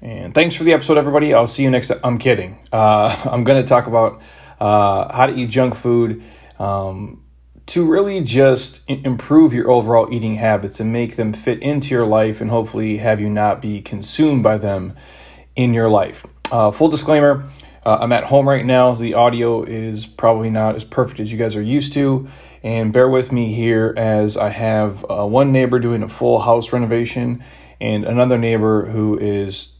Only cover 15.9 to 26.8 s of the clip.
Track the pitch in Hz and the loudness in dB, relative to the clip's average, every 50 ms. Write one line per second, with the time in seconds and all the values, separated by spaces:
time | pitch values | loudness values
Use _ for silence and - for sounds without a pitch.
15.9 | 107 98 92 95 - - - - _ _ - - 127 117 110 104 - - 160 160 | 4 2 2 -2 -6 -14 -20 -20 _ _ -8 -4 0 2 2 2 2 2 2 2
16.9 | 151 147 - 156 156 147 143 143 139 135 - - - - - - - _ - 110 | 2 0 0 2 2 4 4 4 2 0 -4 -10 -18 -20 -20 -20 -18 _ -2 0
17.9 | 110 - 117 120 123 117 - - 135 143 135 139 139 120 117 127 131 127 127 123 | 0 0 2 0 0 0 0 2 2 2 4 2 0 0 0 2 4 4 4 4
18.9 | 120 113 117 110 - 117 120 120 120 117 120 117 117 110 - - 113 110 113 110 | 2 0 -4 -2 2 2 2 2 2 0 0 0 -2 -2 -4 -6 -8 -8 -8 -8
19.9 | 107 107 110 - - - - 117 113 110 113 113 110 110 107 110 110 110 - - | -8 -10 -12 -14 -6 0 2 2 2 2 0 -2 -2 0 0 -2 -2 -4 -8 -6
20.9 | - - - 104 - - 107 107 113 110 117 110 107 104 104 113 135 147 139 139 | -4 -4 -4 -2 -6 -8 -10 -8 -6 -4 -4 -4 -4 -4 -4 -2 -2 -2 -2 -2
21.9 | - 143 139 135 135 131 135 - - - - - - - - 113 117 113 113 110 | -2 -2 0 0 -2 -2 -4 -10 -16 -20 -20 -20 -20 -12 -8 -6 -4 -2 -2 2
22.9 | 107 127 127 127 127 127 127 - 131 120 117 110 110 117 113 117 113 110 110 110 | 4 4 4 4 4 2 0 0 -2 -2 -2 -2 -4 -2 0 0 2 2 0 0
23.9 | 110 117 113 110 107 107 107 104 - - 107 104 101 110 113 110 110 107 107 104 | -2 -2 -2 0 0 0 0 0 -2 -2 -4 -4 -4 -4 -2 -2 0 0 0 -2
24.9 | 95 95 - - - 104 101 104 113 131 143 139 135 131 127 120 123 123 117 117 | -4 -8 -8 -6 -6 -4 -2 0 2 2 2 4 2 2 2 2 0 0 0 -2
25.9 | 117 110 107 107 - - 123 120 120 110 - 120 117 120 117 - 131 123 | -2 -4 -6 -8 -6 -2 0 2 2 2 2 2 2 2 0 -2 -4 -4